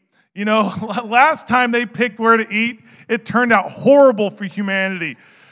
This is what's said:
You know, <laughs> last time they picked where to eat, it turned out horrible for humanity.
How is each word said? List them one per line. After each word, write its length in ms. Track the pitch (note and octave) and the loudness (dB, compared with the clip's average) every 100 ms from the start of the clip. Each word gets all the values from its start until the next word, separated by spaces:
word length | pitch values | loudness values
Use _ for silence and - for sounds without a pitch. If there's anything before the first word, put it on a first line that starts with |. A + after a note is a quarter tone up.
| _ _ _ | _ _ _
You 100 | - | -8
know, 180 | G#3+ A3 | -2 0
<laughs> 420 | G3 F#3 G#3+ G3+ | 0 -4 -8 -8
last 440 | A3+ A#3+ D4 D4+ - | -2 2 2 2 -2
time 220 | B3 B3 | 0 0
they 160 | A#3+ A#3+ | -2 -4
picked 320 | - A#3+ A3 | -4 -4 -2
where 180 | A3+ A3+ | 0 0
to 160 | G#3+ | 0
eat, 300 | G#3 A#3 A3+ _ _ - | -4 -4 -6 _ _ -6
it 160 | A#3 | -6
turned 280 | - A3+ B3 | -2 -2 2
out 180 | G#3+ F3+ | 2 0
horrible 600 | - A#3+ C#4+ C4+ G#3+ G3+ | -2 4 6 6 4 -4
for 140 | - | -6
humanity. 720 | G3 - G3+ F#3+ F#3+ F#3 D#3+ A#2+ _ _ _ | -10 -8 -4 -4 -4 -6 -8 -10 _ _ _